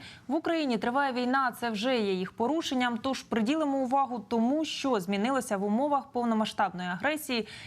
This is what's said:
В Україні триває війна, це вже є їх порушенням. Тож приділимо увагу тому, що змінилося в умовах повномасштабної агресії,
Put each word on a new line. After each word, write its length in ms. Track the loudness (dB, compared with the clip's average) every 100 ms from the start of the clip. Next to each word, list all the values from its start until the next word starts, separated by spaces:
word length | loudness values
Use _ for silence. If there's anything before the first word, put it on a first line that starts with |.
| -8 -16 -4
В 80 | -2
Україні 420 | 0 0 2 0
триває 360 | 0 2 0
війна, 400 | 0 2 2 2 0
це 100 | -4
вже 300 | 0 0 2
є 140 | 2
їх 180 | 0 -2
порушенням. 680 | -2 0 0 0 0 0 0
Тож 220 | -4 -4
приділимо 540 | -2 0 2 2 2 0
увагу 480 | 2 2 0 -4 -2
тому, 380 | 0 2 2 -2
що 340 | -2 0 0
змінилося 580 | 0 0 2 0 0 -2
в 60 |
умовах 400 | 2 2 2 0 0
повномасштабної 800 | -2 0 2 0 0 -2 -2 -6
агресії, 580 | -2 -2 -2 -2 -4 -4 -10